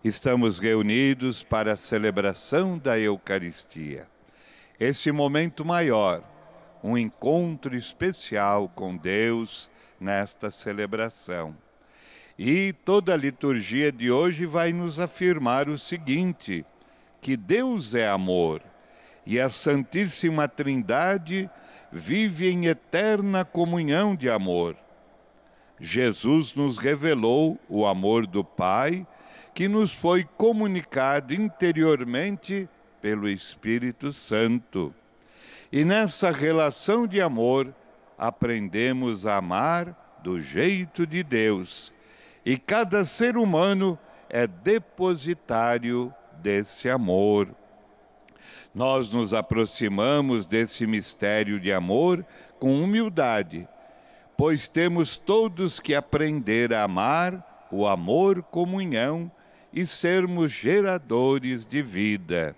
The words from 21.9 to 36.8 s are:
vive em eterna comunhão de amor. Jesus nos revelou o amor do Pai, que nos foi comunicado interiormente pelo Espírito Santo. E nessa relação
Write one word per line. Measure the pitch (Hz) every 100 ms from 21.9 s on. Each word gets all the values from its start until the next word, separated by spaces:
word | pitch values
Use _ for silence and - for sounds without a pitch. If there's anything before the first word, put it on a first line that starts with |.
vive | 85 82 185 220 160 185
em | 180 170
eterna | 160 _ 226 214 214 202 190
comunhão | 180 175 170 175 151 156 208
de | 185 127
amor. | 110 95 87 85 78 - - - _ _ _ _ _ _ _
Jesus | - - 123 98 113 156 143
nos | 139 143 113
revelou | 123 147 160 139 113 135 160 202 -
o | 101 104
amor | 95 98 113 107
do | 98
Pai, | 90 - 92 104 143 180 180 - - - -
que | - 190
nos | 214 208
foi | - 170 180 165 -
comunicado | 220 220 214 185 151 139 131 143 131
interiormente | 175 214 - 175 160 160 147 123 123 190 202 - 196 185 _ _ _
pelo | 104 107 101
Espírito | 98 - - 107 117 123 120 143
Santo. | 139 - 107 113 120 - 95 76 - _ _ _ _ - - -
E | 139
nessa | 160 208 214 - 190
relação | 143 151 160 151 -